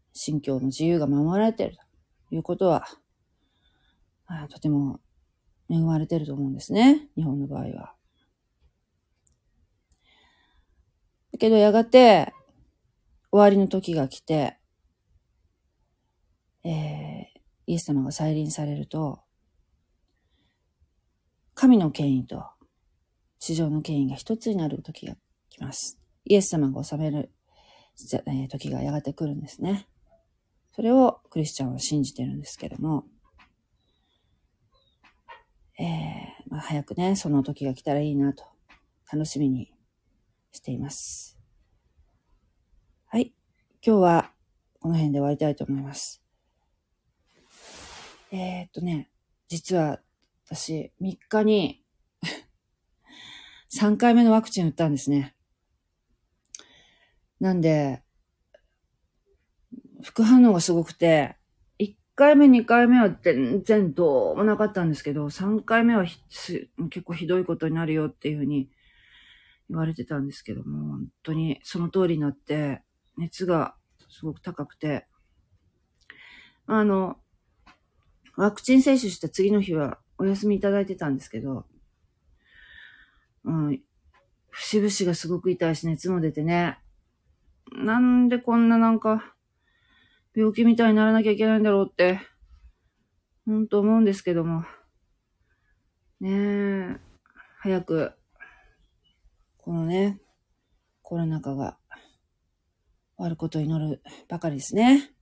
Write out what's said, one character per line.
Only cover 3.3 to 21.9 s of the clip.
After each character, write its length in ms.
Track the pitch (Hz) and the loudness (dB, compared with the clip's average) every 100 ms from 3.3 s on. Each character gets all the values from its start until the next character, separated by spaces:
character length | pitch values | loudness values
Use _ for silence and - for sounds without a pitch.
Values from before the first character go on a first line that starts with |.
| _ _ _ _ _ _ _ _ _ - | _ _ _ _ _ _ _ _ _ -16
あ 200 | 165 147 | -14 -14
ー、 40 | |
と 80 | - | -8
て 80 | 156 | -2
も 320 | 147 139 - _ _ _ _ _ _ - | -2 -2 -6 _ _ _ _ _ _ -4
恵 120 | 165 | -2
ま 180 | 165 160 | 0 0
れ 80 | 156 | -2
て 80 | |
い 60 | 165 | -4
る 60 | 147 | -4
と 80 | |
思 120 | 139 139 | -6 -6
う 40 | |
ん 20 | |
で 80 | 135 | -6
す 120 | - | -4
ね、 360 | 208 254 294 - - | 4 6 6 0 -6
日 60 | |
本 180 | 160 143 | -4 -4
の 80 | 139 | -6
場 120 | - | -8
合 40 | - | -10
は。 240 | - - _ _ _ _ _ _ _ _ _ _ _ _ _ _ _ _ _ _ _ _ _ _ _ _ _ _ _ _ _ _ _ _ _ _ | -12 -18 _ _ _ _ _ _ _ _ _ _ _ _ _ _ _ _ _ _ _ _ _ _ _ _ _ _ _ _ _ _ _ _ _ _
だ 60 | - | -2
け 120 | 220 | 4
ど 60 | 220 | 6
や 160 | 208 | 6
が 120 | 214 | 6
て 480 | 226 254 240 185 - - _ _ _ _ _ _ _ _ _ | 6 10 10 8 4 -8 _ _ _ _ _ _ _ _ _
終 60 | 202 | 6
わ 80 | 202 | 8
り 80 | 196 | 6
の 100 | 190 | 2
時 280 | 190 190 | -2 -4
が 120 | 160 135 | -4 -4
来 140 | - | -6
て、 380 | - 156 131 - _ _ _ _ _ _ _ _ _ _ _ _ _ _ _ _ _ _ _ _ | -4 -2 -2 -6 _ _ _ _ _ _ _ _ _ _ _ _ _ _ _ _ _ _ _ _
え 60 | 170 | -8
ー、 720 | 160 151 151 151 151 - _ _ _ - | -6 -6 -10 -12 -14 -18 _ _ _ -6
イ 80 | |
エ 40 | 170 | -6
ス 80 | - | -2
様 180 | 143 | -2
が 80 | 131 | -2
再 220 | - 156 | -4 -4
臨 160 | 156 151 | -2 -4
さ 140 | 160 147 | -6 -6
れ 100 | 147 | -8
る 100 | 143 | -8
と、 360 | 156 151 - _ _ _ _ _ _ _ _ _ _ _ _ _ _ _ _ _ _ _ _ _ _ _ | -6 -6 -8 _ _ _ _ _ _ _ _ _ _ _ _ _ _ _ _ _ _ _ _ _ _ _
神 240 | - 269 233 | 4 6 6
の 120 | 160 | 4